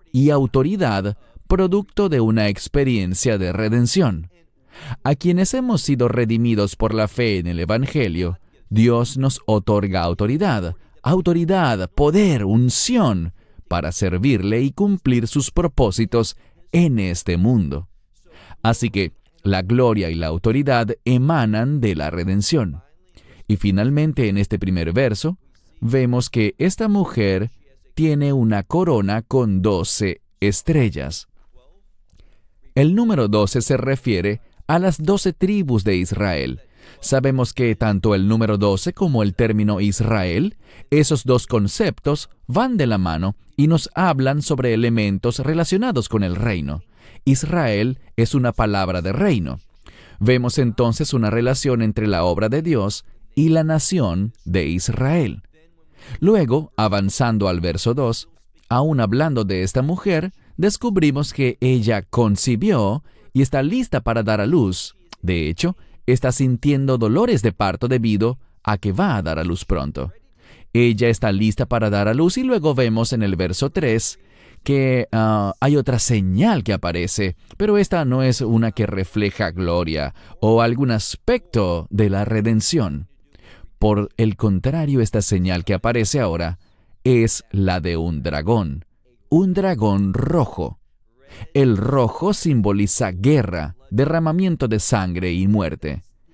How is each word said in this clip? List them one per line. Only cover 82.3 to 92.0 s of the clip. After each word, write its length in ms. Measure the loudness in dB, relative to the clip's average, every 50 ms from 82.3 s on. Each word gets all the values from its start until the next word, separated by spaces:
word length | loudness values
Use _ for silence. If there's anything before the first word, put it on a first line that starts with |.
| -2 0 0 2 2 0 0 0 0 0 -2 -2 -4 -8 -12 -14 _ _ _ _ _ -20 -20 -20 -20 -20 -20 -16 -4 0
Por 300 | 2 2 2 2 0 -2 -2 0
el 180 | 0 0 0
contrario, 640 | 0 0 0 2 2 0 -2 -2 -2 -2 0 2 2
esta 200 | 2 2 0 -2
señal 420 | 0 0 0 0 0 0 -2 -2 -2
que 120 | -2 -2
aparece 440 | -2 0 -2 0 0 0 0 0 0
ahora 380 | 0 0 -2 -2 -4 -6 -6 -8 _ _ _ _ _ _ -14 -4 0
es 400 | 2 4 4 4 2 0 -4 -8 _
la 280 | -2 0 0 0 0 -2
de 160 | -2 -2 -2
un 280 | -2 -2 -2 -4 -4 -4
dragón, 640 | -4 -6 -4 -2 0 0 0 0 -2 -6 -10 -12 _ _ _ _ _ _ _ _ 0
un 240 | 2 2 2 2 0
dragón 600 | 0 0 0 0 0 0 0 2 2 0 0 -2
rojo. 640 | -2 -2 0 0 0 0 -2 -4 -6 -8 -8 -10 -14 _ _ _ _ _ _ _ _ _ -20 -18 -18 -12 -4 0
El 240 | 2 4 4 4 2
rojo 560 | 0 0 2 2